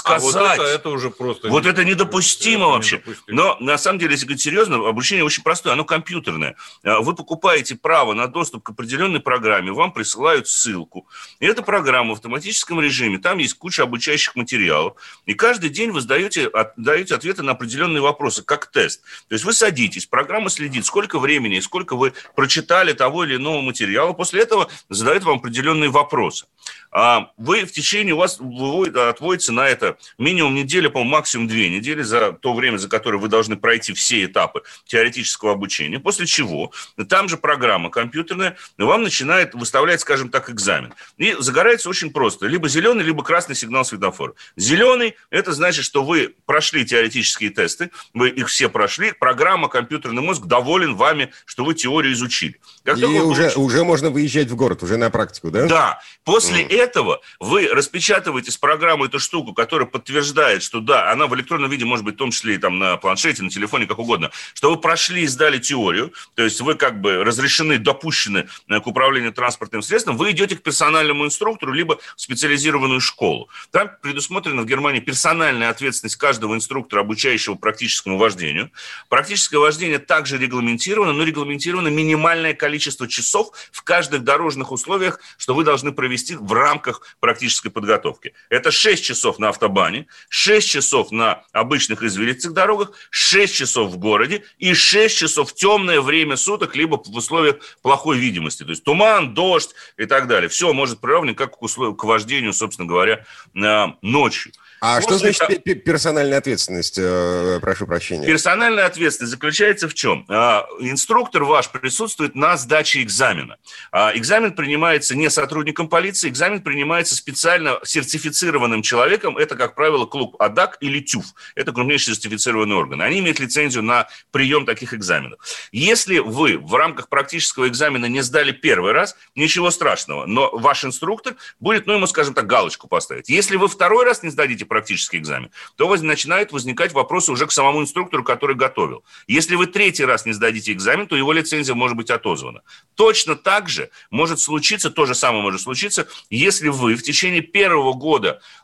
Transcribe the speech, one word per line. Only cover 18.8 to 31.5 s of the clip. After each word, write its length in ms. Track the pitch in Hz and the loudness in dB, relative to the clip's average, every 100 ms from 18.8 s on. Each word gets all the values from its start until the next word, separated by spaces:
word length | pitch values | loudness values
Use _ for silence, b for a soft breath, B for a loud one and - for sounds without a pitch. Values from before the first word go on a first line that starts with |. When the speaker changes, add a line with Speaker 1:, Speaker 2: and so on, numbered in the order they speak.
| 87 - B B B | 0 -2 B B B
Speaker 2:
То 40 | 110 | -4
есть 100 | 190 | 0
вы 80 | |
садитесь, 520 | - 220 135 107 - - | 2 2 2 -2 -2 -2
программа 420 | 123 143 214 190 | -2 0 -2 -4
следит, 360 | - 147 123 - | -4 -6 -4 -2
сколько 340 | 202 202 151 | -2 -2 0
времени 360 | 135 147 110 92 | 2 0 0 -2
и 40 | |
сколько 340 | - 180 180 123 | -4 -6 -4 -2
вы 160 | 131 - B - | -2 -2 B -2
прочитали 560 | 139 - 110 175 180 | 0 0 2 2 4
того 320 | 139 131 165 | 2 0 0
или 140 | 156 127 | -2 -2
иного 240 | 147 151 | -2 -4
материала. 500 | 131 117 101 107 170 | -4 -4 -2 0 0
После 300 | 175 175 185 | -2 -2 0
этого 260 | 226 214 165 B B | 2 2 0 B B
задаёт 340 | 98 117 185 | -2 2 2
вам 140 | 170 131 | 2 0
определённые 520 | 123 117 147 160 147 | -2 -2 0 2 4
вопросы. 580 | 139 147 135 87 - - _ B B B | 4 2 2 -2 -4 -14 _ B B B
А 400 | 95 120 117 - - | 2 4 4 0 -6
вы 280 | 143 214 185 | -2 -2 -2
в 60 | |
течение, 420 | - 143 208 202 | -4 -2 0 0
у 40 | 156 | 2
вас 220 | 180 - | 0 -2
выводит-, 580 | 127 123 135 170 175 127 | -10 -6 -2 0 0 2
отводится 560 | 120 117 160 180 - | 0 0 -2 -2 0
на 140 | 117 135 | 2 2
это 280 | 120 98 - B B | 2 0 -4 B B
минимум 380 | 139 180 147 135 | 0 2 2 0
неделя, 340 | 135 175 147 | -2 0 0
по-моему, 220 | 135 120 | 0 0
максимум 360 | 151 151 120 | 0 0 -4
две 220 | 113 | -2